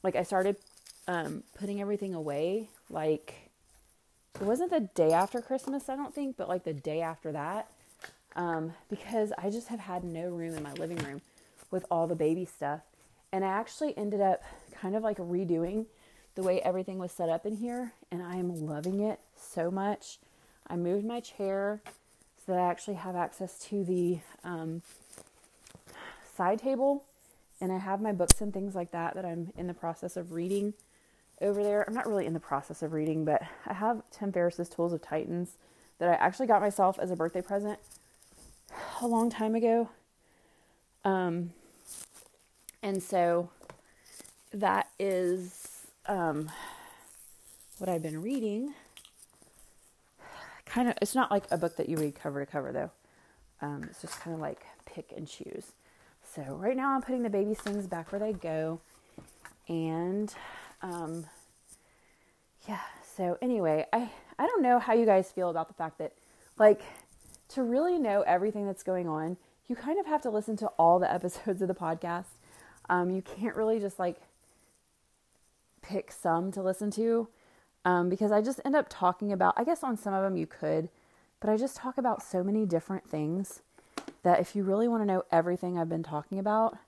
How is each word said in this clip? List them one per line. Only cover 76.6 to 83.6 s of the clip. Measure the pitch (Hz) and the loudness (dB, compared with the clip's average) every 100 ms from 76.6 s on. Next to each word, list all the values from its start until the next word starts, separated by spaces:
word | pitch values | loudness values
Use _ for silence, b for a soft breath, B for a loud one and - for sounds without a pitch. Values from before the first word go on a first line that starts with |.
listen | 190 185 208 | 0 0 -2
to, | 202 226 233 220 b b b b b | 0 2 2 0 b b b b b
um, | 185 180 175 | 2 4 4
because | 190 208 | 4 4
I | 214 | 4
just | 220 262 | 4 -2
end | 285 285 | 2 2
up | - | 2
talking | - 180 185 208 | 4 2 4 -2
about, | 190 180 - | 4 4 4
I | |
guess | 247 339 | 2 2
on | 269 214 | 0 -2
some | 208 | 0
of | 196 | 0
them | 196 180 | 2 0
you | 160 | -4
could, | - 156 156 165 b b b b b | -4 0 0 0 b b b b b
but | 208 | 2
I | 214 | 2
just | 262 - | 2 -4
talk | 254 254 | -4 0
about | 247 214 | 0 0
so | - 185 | 0 0
many | 190 214 | 2 2
different | 208 165 - 190 - | 4 2 0 -6 -4
things | 156 151 180 196 - | -2 0 -2 -4 -8